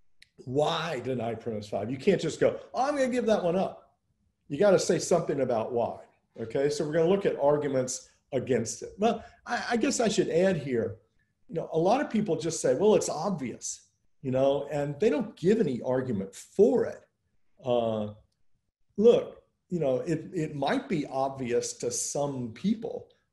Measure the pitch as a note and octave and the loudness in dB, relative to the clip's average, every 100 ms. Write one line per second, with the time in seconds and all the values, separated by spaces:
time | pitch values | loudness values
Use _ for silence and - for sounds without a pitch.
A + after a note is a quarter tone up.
0 | _ _ - - - C3 D3+ E3 E3 C#3 | _ _ -20 -18 -6 0 0 0 -4 -4
1 | A#2 B2+ A2+ A2 - G#2+ G#2+ G2+ G#2+ C3+ | -4 -4 -4 -6 -6 -8 -6 -4 -4 -2
2 | - F3 D#3 - C3 - - - C4+ D4 | 2 2 2 0 2 0 -6 -4 -2 0
3 | C4 B3 A3 G3+ F3 F3 F#3 - - _ | 0 0 2 2 2 0 -2 -6 -20 _
4 | _ _ _ _ - C#3 G3+ F3 - E3 | _ _ _ _ -8 2 6 6 4 0
5 | - F3 E3 D3 B2 A#2 A2 A#2+ G#2+ F2 | 2 0 2 -2 0 0 0 -2 -2 -4
6 | - _ _ - A2+ - G#3+ A3 D#3 D#3+ | -16 _ _ -14 -6 0 0 0 -2 2
7 | E3 G3 F3 - C#3 D3 D3 C3 B2+ - | 4 2 2 2 2 2 2 -2 -2 -6
8 | - _ _ C3+ A2 A#2+ A#2 - - - | -12 _ _ -4 0 0 0 -8 -12 -2
9 | A3 G#3 - _ - A#3 F#3+ A#3 C#4 - | 0 0 -6 _ -8 -6 -2 0 0 2
10 | A3+ - E3+ E3 F#3+ F3 C3+ A#2+ G#2+ - | 2 2 2 4 2 2 -2 -2 -2 -6
11 | _ _ _ _ - - - E3 F3 B3+ | _ _ _ _ -12 -8 -4 0 2 2
12 | D4 A3 - D#3+ E3 - D3+ C3 G3+ F#3 | 0 -2 0 -2 -2 -2 0 4 4 4
13 | - C#3 F3+ F3 B2+ - - - _ _ | 2 -4 -4 -4 -6 -8 -12 -14 _ _
14 | _ _ C3+ B2+ C#3 C#3 - D3 C#3+ C#3+ | _ _ -4 2 2 2 -2 -4 -4 0
15 | G#3+ C#4+ - - E3+ A#3 F3 A#2+ - B2+ | 0 0 -4 -2 2 2 2 -2 -2 -2
16 | C3 G#2 F#2+ - - - A3+ C4 - - | 0 -4 -6 -10 -4 4 4 4 0 -6
17 | _ _ _ _ _ _ C3 A#2+ A#2 A2 | _ _ _ _ _ _ 0 0 2 -2
18 | G#2+ G#2 _ _ _ _ _ _ _ - | -4 -10 _ _ _ _ _ _ _ 2
19 | A3 E3 - - _ _ - F3 C#3+ B2+ | 6 6 2 -10 _ _ -8 -2 0 0
20 | D3 D#3+ - F#3 D#3 D3+ C#3 C4 - - | 0 -4 -4 -6 -6 -2 -2 -2 -2 -4
21 | - C3 C3+ C3+ B2+ A#2 A#2+ - F3+ E3 | -2 -2 -2 -4 -2 -2 -2 -6 -6 -4
22 | - D3+ C#3+ C3 A#2+ A2 F#3+ A#3+ - - | -4 -2 -2 -4 -8 -4 -2 -2 -4 -10
23 | - _ _ | -14 _ _